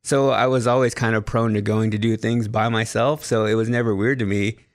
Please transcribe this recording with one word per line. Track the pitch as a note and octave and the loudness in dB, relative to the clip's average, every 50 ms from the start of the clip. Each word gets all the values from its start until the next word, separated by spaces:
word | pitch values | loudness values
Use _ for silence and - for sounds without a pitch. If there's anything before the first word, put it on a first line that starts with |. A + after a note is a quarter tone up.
So | _ - D3 C#3 C#3 C3+ | _ 0 0 2 2 2
I | B2+ G#2+ B2 | 2 2 2
was | C3 C3 B2+ A2 | 2 2 2 2
always | A#2+ A#2+ C3 C3 A#2+ - | 2 2 2 2 0 0
kind | - A#2+ A2+ A2+ | 0 0 0 0
of | A2 G2+ | 0 -2
prone | - - A#2 A#2 A2+ G#2+ | -2 -2 0 0 0 0
to | G#2 | 0
going | G2+ A2 G#2+ A2 A2 A2 | 0 0 0 0 0 0
to | G#2 | 0
do | G#2 G#2+ A2+ A2 | 0 0 0 -2
things | G#2+ - A2+ A#2 A#2+ A2+ | 0 -2 -2 0 0 -2
by | G#2 A2+ G#2+ G#2+ A#2 | -2 -2 -2 0 0
myself. | A#2 A2 A2 - - A2 A#2 C#3 D#3 D3+ - | 0 -2 -2 -2 -2 0 0 0 0 -4 -4
So | - B2 A2 A2 | -2 0 0 2
it | G#2+ A2 | 2 2
was | A2+ A2+ | 0 0
never | A2+ A#2+ A#2+ A#2+ A2+ G#2 | 0 0 0 0 0 0
weird | F#2+ G#2 B2 C#3 B2+ | 0 0 0 0 0
to | A2 | -2
me | G2 G2+ G2+ G2+ G#2 G#2+ - _ _ | -2 0 0 -2 -2 -4 -8 _ _